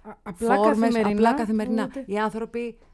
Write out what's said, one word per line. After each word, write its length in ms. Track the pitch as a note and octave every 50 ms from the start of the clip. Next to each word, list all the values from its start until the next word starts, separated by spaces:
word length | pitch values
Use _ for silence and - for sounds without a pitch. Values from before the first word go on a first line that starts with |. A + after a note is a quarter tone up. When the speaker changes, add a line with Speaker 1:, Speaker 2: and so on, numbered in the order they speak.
| - G#3 G3+ -
Speaker 1:
απλά 320 | - G#3 F3 - A3+ A3+ B3+
Speaker 2:
φόρμες, 220 | D4 D#4 D#4+ C#4 G#3+
Speaker 1:
καθημερινά, 320 | A3+ A3+ A#3 A3+ G#3+ G3+
Speaker 2:
απλά 220 | G#3 G#3 A3 A#3 C4
καθημερινά. 480 | C#4+ A3+ G3+ A3 G#3+ G#3+ - A3 A3+
Speaker 1:
Οπότε 220 | C4 - - C#4 C4
Speaker 2:
Οι 120 | - G3 G#3
άνθρωποι 600 | A3 G#3+ - A3 A3+ A3 - A#3 A#3+ A#3 A3 - - -